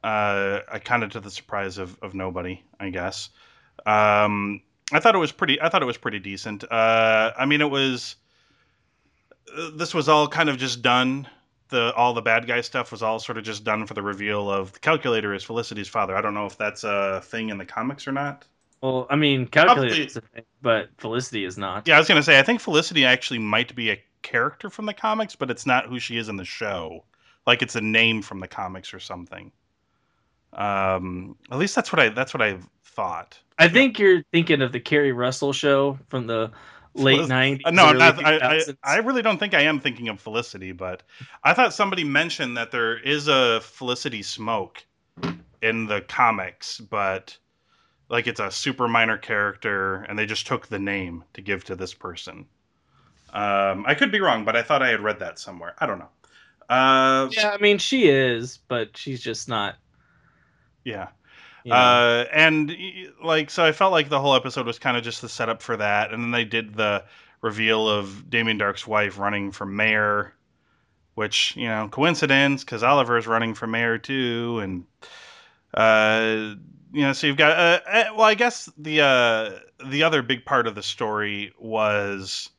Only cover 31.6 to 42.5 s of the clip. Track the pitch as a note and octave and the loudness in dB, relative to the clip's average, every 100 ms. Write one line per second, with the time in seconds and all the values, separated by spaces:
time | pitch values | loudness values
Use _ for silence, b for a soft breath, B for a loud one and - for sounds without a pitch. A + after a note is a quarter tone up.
31.6 | G3 - - D#3+ A#2+ G#2+ C3 C#3+ A2 F#2+ | -2 -2 0 2 2 2 -6 0 -2 -2
32.6 | F2+ _ _ - G2 E2+ F2+ - _ - | -12 _ _ -8 -8 -8 -12 -20 _ 4
33.6 | E3+ F#3+ C4+ G#3+ G3+ F3+ - E3+ E3+ D3 | 6 6 2 4 6 6 4 0 2 2
34.6 | C3 B2 - D3 C#3 B2 B2+ C3 C#3 C3+ | 2 -2 0 2 2 0 -2 -2 -4 0
35.6 | D3 C#3 C#3 C3+ - C3+ A#2 A2+ A2+ B | 2 4 2 -2 -8 -8 -4 -4 -4 B
36.6 | B B B - C3+ C#3 D#3+ C3 C3 C3+ | B B B 0 4 4 4 2 2 0
37.6 | E3 F3 E3 C3 E3 D3+ D#3 D#3 B2+ D#3 | 0 6 8 8 6 6 2 4 2 0
38.6 | D#3 C#3 C3+ E3 A3+ C4 A3 F#3+ G#3 E3+ | -2 -6 0 0 2 0 0 -2 0 2
39.6 | D3 D3+ C#3+ A#2 A#2 G2+ - A2 A#2 G2 | 2 2 -4 -6 -8 -8 -6 -6 -6 -12
40.6 | F#2+ F#2 F#2 F#2 _ B B B C#3+ F3+ | -14 -10 -10 -10 _ B B B 0 4
41.6 | A#3+ - G3+ F#3 D3+ C#3 E3+ - C3 | 2 2 -2 -2 -2 0 -2 -4 -6